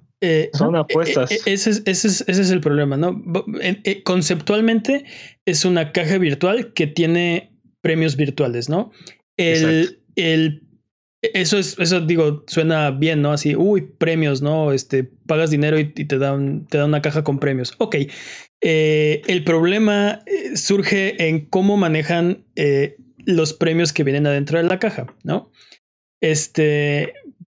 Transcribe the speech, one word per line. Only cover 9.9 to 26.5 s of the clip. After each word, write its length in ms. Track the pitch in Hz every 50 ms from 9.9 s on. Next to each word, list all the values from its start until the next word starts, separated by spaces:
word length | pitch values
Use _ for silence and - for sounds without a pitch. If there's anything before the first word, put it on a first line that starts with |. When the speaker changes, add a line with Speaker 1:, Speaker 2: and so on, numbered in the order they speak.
| - _ _ _ -
Speaker 1:
el, 520 | - 175 160 160 160 160 160 151 151 - _ _ _ _ _ _ _ _ _ _ - - 147 -
eso 240 | - - 156 214 202
es, 180 | 185 - - -
eso, 220 | 180 165 185 180
digo, 420 | 165 156 175 165 160 151 147 147 - -
suena 420 | - 165 160 160 160 156 151 143
bien, 300 | 135 139 151 160 160 151
¿no? 100 | 147 147
Así, 240 | 151 147 - 147 147
uy, 260 | - 170 202 208 190
premios, 600 | 151 147 - - 165 160 165 160 156 147 139 131
¿no? 300 | 143 147 156 160 156 147 139
Este, 300 | 131 - - - 131 131
pagas 480 | 127 _ _ _ - 160 156 165 156
dinero 280 | 156 143 147 151 156 156
y, 140 | 151 151 -
y 100 | - 151
te 120 | 147 143 131
dan, 480 | 139 139 139 139 139 139 143 151 151 -
te 100 | - 147
dan 100 | 143 151
una 120 | 151 147 147
caja 200 | 151 147 160 151
con 160 | - 143 135
premios. 360 | - 143 135 131 123 - - -
Ok. 180 | 226 214 - 143 143 143 - - - - - - - _ _ -
Eh, 600 | - 160 160 156 156 156 151 151 151 151 151 - - -
el 160 | 180 180 151
problema, 800 | 170 165 160 165 175 196 214 220 208 208 202 202 208 214 - -
eh, 300 | - 392 349 254 269 285 -
surge 680 | - - 196 202 - - 202 196 190 196 - - 165 160
en 160 | 160 160 151
cómo 320 | - - 190 190 202 202 208
manejan, 680 | 185 165 156 156 151 151 170 170 170 175 185 - - _ -
eh, 420 | - 151 143 139 139 143 147 - - - _ _ - -
los 280 | - 180 165 160 151 -
premios 400 | - 165 165 160 165 170 156 -
que 100 | - 151
vienen 220 | 139 135 143 151 147
adentro 300 | 143 143 143 143 156 170
de 60 | 165 175
la 120 | 185 190
caja, 340 | - 214 - - 123 - - _ -
¿no? 280 | - 156 208 - _ _ _ _ _ - _ _ _ _ _ _ _ _ -
Este, 920 | - 156 156 147 - -